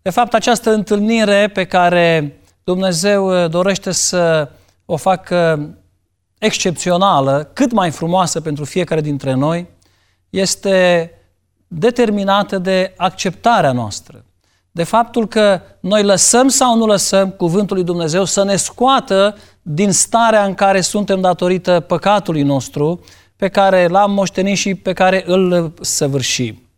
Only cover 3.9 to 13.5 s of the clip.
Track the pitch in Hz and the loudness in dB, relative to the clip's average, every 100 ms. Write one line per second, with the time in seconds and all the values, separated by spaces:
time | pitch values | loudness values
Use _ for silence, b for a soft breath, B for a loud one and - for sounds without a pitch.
3.9 | 175 - 180 170 160 147 b b b - | -4 -2 0 2 0 -2 b b b -8
4.9 | 151 190 185 - 175 165 156 147 - _ | -4 0 -2 -2 0 0 0 -6 -14 _
5.9 | _ _ _ _ _ 214 - 190 151 180 | _ _ _ _ _ -4 -2 -4 -4 -2
6.9 | 175 196 156 135 139 151 - 262 226 180 | 2 2 2 2 -2 -4 -2 0 0 -2
7.9 | 143 165 185 170 165 156 147 143 185 175 | -4 -2 0 0 -4 -6 -8 -6 -6 -2
8.9 | 160 147 143 135 131 147 170 175 _ _ | -2 -2 -4 -4 -2 -2 -4 -8 _ _
9.9 | _ _ _ _ 185 190 - 196 190 180 | _ _ _ _ -4 -4 -4 0 2 4
10.9 | 175 165 - _ _ _ _ _ 165 214 | 2 -2 -14 _ _ _ _ _ -2 -2
11.9 | 247 226 208 196 196 202 196 180 185 185 | 0 0 0 0 0 0 -4 0 0 -2
12.9 | - 180 - 190 165 226 | -2 -4 -2 -6 -2 2